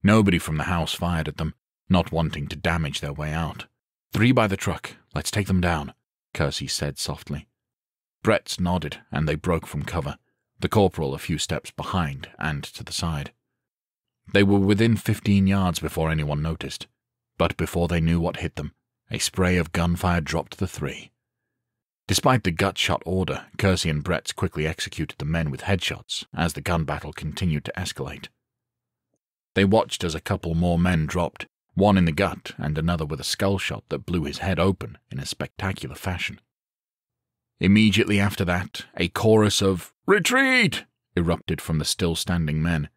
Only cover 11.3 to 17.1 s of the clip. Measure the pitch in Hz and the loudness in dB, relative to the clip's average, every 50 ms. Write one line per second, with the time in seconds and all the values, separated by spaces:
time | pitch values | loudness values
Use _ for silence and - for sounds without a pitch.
11.3 | 82 73 - - 80 73 _ - - - 76 - - 95 85 73 69 67 - - | -4 -4 -2 -4 -4 -6 _ -10 -12 -10 -10 -4 -2 -2 -2 -2 -4 -8 -12 -16
12.3 | - - - 78 76 71 69 - - - - - - - - 85 80 73 71 - | -12 -8 -6 -4 -4 -6 -8 -10 -14 -14 -14 -10 -8 -4 -4 -4 -4 -4 -6 -8
13.3 | _ _ _ _ _ _ _ _ _ _ _ _ _ _ _ _ _ _ _ - | _ _ _ _ _ _ _ _ _ _ _ _ _ _ _ _ _ _ _ 0
14.3 | - 98 101 98 101 101 98 98 104 98 113 117 117 104 - - 104 - - 107 | 4 4 6 6 6 4 6 4 4 4 6 4 4 2 2 0 0 0 2 4
15.3 | 101 98 98 95 98 98 95 92 82 - - 78 - 82 80 80 80 78 76 73 | 4 6 6 6 4 4 2 2 0 -2 -4 -4 -2 0 0 0 2 0 0 0
16.3 | 73 73 76 80 82 - - 67 - - - _ _ _ _ _ | -2 -2 -2 -4 -4 -4 -8 -10 -10 -12 -14 _ _ _ _ _